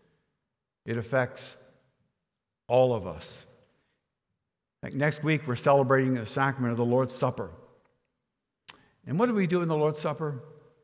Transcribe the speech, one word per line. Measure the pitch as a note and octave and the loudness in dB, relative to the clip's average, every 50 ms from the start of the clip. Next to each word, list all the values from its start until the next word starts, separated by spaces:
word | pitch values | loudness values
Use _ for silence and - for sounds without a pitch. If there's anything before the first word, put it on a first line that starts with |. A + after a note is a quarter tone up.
| _ _ _ _ _ _ _ _ _ _ _ _ _ _ _ _ - | _ _ _ _ _ _ _ _ _ _ _ _ _ _ _ _ -8
It | A2+ A#2 | -6 -6
affects | A#2 A2 - C3 C3 B2 B2 - - - - - - - - _ _ _ _ _ _ _ _ _ _ _ _ _ _ _ _ _ _ _ | -6 -4 -2 0 0 0 -2 -4 -12 -14 -16 -16 -20 -20 -20 _ _ _ _ _ _ _ _ _ _ _ _ _ _ _ _ _ _ _
all | - A#2+ B2+ C3 B2+ A#2+ | 2 4 4 4 4 2
of | G#2+ F#2 | 0 -4
us. | F2+ D#2+ D#2+ - - - - - - - _ _ _ _ _ _ _ _ _ _ _ _ _ _ _ _ _ _ _ _ _ _ _ _ - | -8 -10 -12 -14 -16 -16 -18 -20 -20 -20 _ _ _ _ _ _ _ _ _ _ _ _ _ _ _ _ _ _ _ _ _ _ _ _ -14
Like, | - C3+ C#3 | -12 -8 -4
next | C3+ C#3+ D#3 D3 - C#3+ | -2 0 0 0 0 0
week, | D#3 D#3 C#3+ D3+ | 0 0 0 -2
we're | C3+ A#2+ | -4 -4
celebrating | A#2 - D3 C#3 C#3 C3+ B2 C3+ C3+ C3 C3 C3 | 0 4 4 4 6 6 4 4 4 4 2 0
the | A#2+ A2 | -2 -4
sacrament | G#2 - C#3 C3+ C#3 B2+ C3 B2 A#2+ | -4 -2 0 0 0 0 0 -2 -2
of | A#2 | 0
the | A#2 A#2+ | 0 0
Lord's | A#2+ B2 C3 C3 B2 - | 2 2 2 0 0 -2
Supper. | - C#3+ B2 - - G2+ F2 E2+ - - - _ _ _ _ _ _ _ _ _ _ _ _ _ _ _ _ _ _ _ - - - _ _ _ _ - | -2 -2 -2 -2 -4 -8 -10 -12 -18 -20 -20 _ _ _ _ _ _ _ _ _ _ _ _ _ _ _ _ _ _ _ -20 -20 -20 _ _ _ _ -8
And | A#2 C3+ F3+ | -4 0 2
what | A#3 | 2
do | B3 A#3 | 2 4
we | G3+ F#3 | 2 2
do | D#3 F3+ F3+ | 2 2 2
in | E3+ | 2
the | E3 D#3+ | 2 2
Lord's | D3+ D3+ D3+ D3+ D3+ | 2 2 0 0 -2
Supper? | - D#3 D3 D3+ D#3+ D3 C#3+ B2 - - - - - _ _ _ | -4 -4 -4 -4 -4 -6 -6 -8 -10 -16 -20 -20 -20 _ _ _